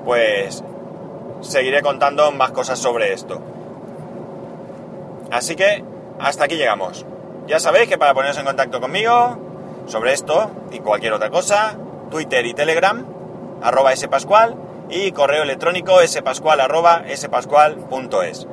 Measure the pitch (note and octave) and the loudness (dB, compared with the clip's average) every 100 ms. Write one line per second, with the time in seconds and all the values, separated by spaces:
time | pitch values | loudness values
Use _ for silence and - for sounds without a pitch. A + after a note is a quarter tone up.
0 | - B2 A2 G#2 G2 - - - - - | 0 2 4 2 -2 -8 -12 -14 -14 -14
1 | - - - - - C#3+ C3 C#3 C#3+ C3+ | -14 -14 -14 -14 -2 0 2 2 2 2
2 | C#3+ C#3+ D3+ C#3 C3 A#2+ B2+ A#2+ B2+ A#2 | 0 4 2 4 0 0 -4 -2 0 2
3 | G#2+ F#2+ - F2 D2 - - - - - | 0 0 -6 -12 -12 -16 -16 -16 -16 -16
4 | - - - - - - - - - - | -14 -14 -14 -14 -14 -16 -16 -16 -16 -14
5 | - - - A#2+ B2 D#3+ G3 G#3 - - | -14 -14 -6 -4 -4 2 2 2 -6 -16
6 | - - C#3 C#3 D3 D#3+ C3 G2+ F#2 F2+ | -16 -4 -4 0 0 2 2 2 -2 -8
7 | - - - - - D#3 D#3+ B3 A#3 A3 | -14 -16 -16 -16 -2 0 4 4 4 4
8 | D3+ C3+ C#3 C#3+ C#3 C3+ C3 B2+ B2+ F3 | 4 4 2 0 -2 0 0 -2 -4 -2
9 | A3 A#3+ A#3+ A#3 - - - - - A2 | 2 4 4 0 -12 -14 -14 -16 -8 -2
10 | A#2 C#3 - D#3 G#3+ - - - G#2+ G#2 | 2 0 2 0 0 -6 -14 -8 0 0
11 | A2+ G#2+ G#2+ E3 F#3 G#3 G#3+ G#3 - - | 0 -2 0 -2 2 2 2 -4 -14 -14
12 | - D#3 D#3 B2+ A#2 A#2+ D3+ D#3+ F#3 A3+ | -8 -8 0 0 0 -2 0 4 2 0
13 | - - - - - - A2+ B2+ C3+ C3 | -8 -14 -14 -14 -14 -4 0 4 4 4
14 | C#3 C3+ C3+ G#3 A3+ A#3 - - - F3 | 0 -2 4 6 6 0 -14 -16 -8 -4
15 | G3 C#3+ C#3 D3 C#3+ C3 D#3+ F3+ E3+ F#3 | -4 2 2 4 0 0 0 -2 6 6
16 | E3 D#3 C3+ C3 D#3 D3+ C3 D#3 E3+ E3+ | 6 2 -4 -2 2 4 4 6 6 6
17 | - C#3+ C#3+ B2 B2 C#3+ D3+ D#3 - C3 | 2 -8 -2 -4 2 6 6 4 -8 -8
18 | B2+ A2 F2 D2+ - | -2 -2 -2 -6 -14